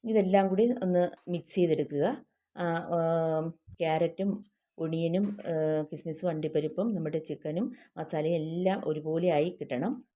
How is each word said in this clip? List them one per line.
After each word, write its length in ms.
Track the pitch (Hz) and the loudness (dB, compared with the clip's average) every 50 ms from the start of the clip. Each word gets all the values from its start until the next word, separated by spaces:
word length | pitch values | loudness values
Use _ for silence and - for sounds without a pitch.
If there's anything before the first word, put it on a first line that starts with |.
| - 226 | -2 2
ഇതെല്ലാം 380 | 220 214 196 185 190 196 190 | 2 4 4 6 6 6 6
കൂടി 240 | 190 185 185 226 240 247 247 196 | 6 4 4 4 4 2 0 0
ഒന്ന് 480 | 185 180 180 180 175 - - _ - | 2 4 4 2 2 -2 -10 _ -6
മിക്സ് 240 | 175 170 - - - | -6 -6 -6 -4 2
ചെയ്തെടുക്കുക. 680 | 190 175 170 156 151 147 147 147 143 151 202 262 - - _ _ _ _ _ _ | 2 4 4 4 2 0 -2 0 2 2 2 0 -2 -10 _ _ _ _ _ _
ആ, 80 | - 175 | -4 -2
ആ, 340 | 170 165 170 175 - 170 170 165 165 165 165 165 160 160 160 160 165 165 _ _ - - - | -2 -2 -2 -2 -2 0 0 2 2 2 2 2 2 0 0 -2 -2 -8 _ _ -20 -6 -2
ക്യാരറ്റും 680 | 165 160 160 160 170 165 170 - 190 202 - - - _ _ _ _ _ _ | 0 2 2 2 2 0 0 -2 -2 -2 -2 -4 -8 _ _ _ _ _ _
ഒണിയനും, 600 | - 165 160 160 165 165 165 170 190 208 202 202 - | -6 -4 -2 0 0 0 0 2 2 0 0 -2 -6
ആ, 420 | - - 165 156 156 156 156 156 156 | -6 -4 -2 0 2 2 0 0 -2
കിസ്മിസും 460 | 147 - 147 - 165 151 156 - 180 | -4 -8 -10 -8 -8 -8 -4 -2 -2
അണ്ടിപ്പരിപ്പും 680 | 160 156 156 156 - 156 151 151 156 - 202 233 208 | -2 -2 -4 0 0 0 -2 0 -2 -2 -2 -2 -2
നമ്മുടെ 240 | 175 160 151 156 160 | -2 -4 -2 -4 -4
ചിക്കനും 560 | 156 - 147 - - 151 156 175 240 262 254 - - _ _ | -4 -4 -10 -8 -6 -4 -2 -2 -4 -4 -6 -12 -20 _ _
മസാലയും 380 | - 156 - - 156 151 160 170 | -10 -8 -4 -4 -2 0 0 0
എല്ലാം 460 | 160 156 160 160 175 180 185 190 - - | 0 -2 -4 -4 -4 -4 -4 -4 -4 -2
ഒരുപോലെ 440 | 151 156 156 151 156 160 165 175 180 | -4 -4 -4 -4 -2 -2 0 2 4
ആയി 280 | 160 147 151 180 180 - | 4 4 2 0 -2 -8
കിട്ടണം. 460 | 151 - 131 123 151 220 302 247 - _ _ | -8 -4 -4 -2 -2 -2 -4 -6 -10 _ _